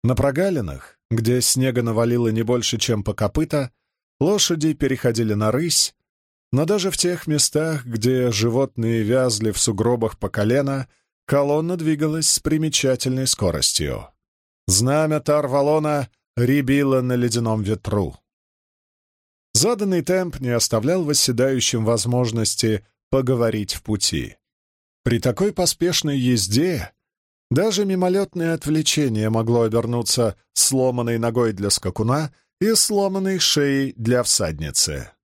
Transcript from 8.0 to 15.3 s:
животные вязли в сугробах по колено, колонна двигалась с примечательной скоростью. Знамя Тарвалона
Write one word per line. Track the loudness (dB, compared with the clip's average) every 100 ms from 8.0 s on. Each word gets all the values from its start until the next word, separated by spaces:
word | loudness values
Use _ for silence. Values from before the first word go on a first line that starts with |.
| 0 2 0
животные | 0 0 0 -2 -2 -2 0
вязли | 2 2 2 0 -2
в | 0
сугробах | -2 0 0 0 -2 -4
по | -6
колено, | -2 0 2 0 -4 -8 _ _ _ -2
колонна | 0 2 0 0 -2
двигалась | -2 0 0 0 0
с | 0
примечательной | 0 0 0 0 0 0 0 -2 -2
скоростью. | 0 0 0 -2 -2 -4 -6 -10 _ _ _ _ _ 0
Знамя | 2 2 2 2 -2
Тарвалона | 0